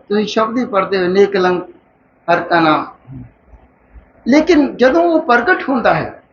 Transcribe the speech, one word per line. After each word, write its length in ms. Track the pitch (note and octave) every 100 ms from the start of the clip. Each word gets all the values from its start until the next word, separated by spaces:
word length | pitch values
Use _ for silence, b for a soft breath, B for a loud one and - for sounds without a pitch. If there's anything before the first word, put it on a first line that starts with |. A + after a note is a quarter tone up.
| -
ਤੁਸੀਂ 180 | G#3 G#3
ਸ਼ਬਦ 320 | - A3 A#3
ਹੀ 60 |
ਪੜ੍ਹਦੇ 340 | A#3+ G3 F#3+ F#3+
ਹੋ, 100 | F3+
ਨੇਕ 280 | F#3+ G3 G3
ਲੰਕ 340 | F3+ F3+ - - _ _ _ _ -
ਹਰ 80 | E3+
ਕਾ 200 | - E3+
ਨਾਮ। 260 | D#3+ D3+ - - - - - _ _ - _ _ _ - _ _ -
ਲੇਕਿਨ 480 | C#4+ D4+ D#4 C4+ F#3+
ਜਦੋਂ 280 | B3+ E4
ਉਹ 180 | E4+ D#4+
ਪ੍ਰਗਟ 460 | D#4+ A#3+ - F4+ -
ਹੁੰਦਾ 260 | C4 F#3+
ਹੈ, 280 | E3 - - _